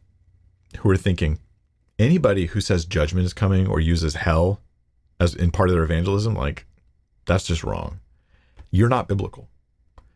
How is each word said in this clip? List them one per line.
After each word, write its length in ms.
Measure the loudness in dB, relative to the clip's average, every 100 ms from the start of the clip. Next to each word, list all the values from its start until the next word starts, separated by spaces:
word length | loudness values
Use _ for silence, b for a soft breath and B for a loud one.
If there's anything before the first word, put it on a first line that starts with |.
| _ _ _ _ _ _ _ -4
who 120 | 0
are 60 | 2
thinking, 440 | 2 0 0 -2 -8 _ _ _ _ 0
"Anybody 480 | 2 4 2 2 0
who 140 | -2
says 240 | 0 0
judgment 420 | 0 -2 0 0 -2
is 80 |
coming 320 | 0 0 2 2
or 140 | 0
uses 340 | 2 0 0
hell 460 | -2 0 0 0 -2 _ _ _ _ _ -2
as 160 | -2
in 160 | 0 0
part 200 | 2 2
of 40 |
their 80 | 2
evangelism, 520 | 2 0 0 -2 -2
like, 320 | -2 -4 -6 -14 _ _ _ _ _ -2
that's 200 | -2 0
just 180 | -4
wrong. 340 | -4 -6 -8 -14 -18 b b b b b b
You're 180 | 2 4
not 200 | 2 0
biblical." 400 | -4 -4 -10 -20 _ _ _ _ -20 -20